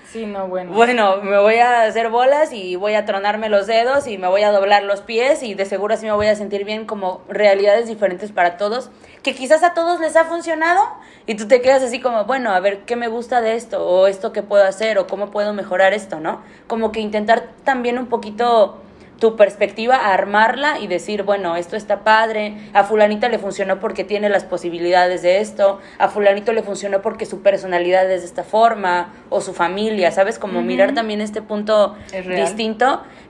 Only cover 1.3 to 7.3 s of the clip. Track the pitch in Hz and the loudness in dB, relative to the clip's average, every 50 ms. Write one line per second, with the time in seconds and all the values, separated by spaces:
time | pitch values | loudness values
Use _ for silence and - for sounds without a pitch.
1.3 | 202 202 202 214 226 233 240 247 240 233 226 220 202 220 233 226 220 240 254 262 | 2 4 4 6 6 4 4 4 4 4 2 2 0 -2 -2 0 0 2 4 4
2.3 | 285 294 311 302 262 214 190 180 180 180 196 208 214 214 214 220 202 196 196 208 | 4 2 2 0 -2 -6 -8 -8 -6 -4 -2 -2 0 0 -2 -2 -4 -2 -2 -2
3.3 | 208 214 220 214 208 202 196 202 226 226 233 247 269 285 285 254 208 185 185 180 | -2 -4 -2 0 0 0 2 2 2 2 2 2 0 0 -2 -4 -6 -4 0 0
4.3 | 185 202 208 208 208 196 196 202 208 202 202 202 202 196 202 - 226 220 247 269 | 2 2 4 4 2 2 4 4 4 4 4 0 -4 -4 -4 -4 -2 0 2 2
5.3 | 320 302 269 226 190 190 196 196 208 190 202 208 220 214 220 220 208 208 208 214 | 0 0 -2 -6 -6 -6 -4 -4 -4 -4 -2 -2 -2 -4 -2 -2 -2 0 2 0
6.3 | 214 214 208 196 202 196 202 208 214 220 220 214 220 202 190 185 185 185 - - | 0 0 -2 -6 -6 -6 -6 -6 -8 -8 -8 -8 -8 -6 -6 -6 -6 -8 -10 -8